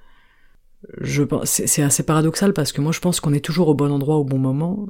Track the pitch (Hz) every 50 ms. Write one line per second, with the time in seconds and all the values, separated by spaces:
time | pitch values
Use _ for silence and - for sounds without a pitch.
0 | - - - - - _ _ _ - - - _ _ _ - - - - - -
1 | 139 135 135 143 143 - 156 - - - - - - - - 160 147 139 - -
2 | 151 - 151 156 156 160 156 - - 147 143 160 143 - - 151 143 156 165 -
3 | - 180 170 - - 151 143 143 - - 151 180 175 156 151 135 143 143 143 139
4 | 139 147 156 151 143 131 135 135 135 131 135 143 160 175 196 208 208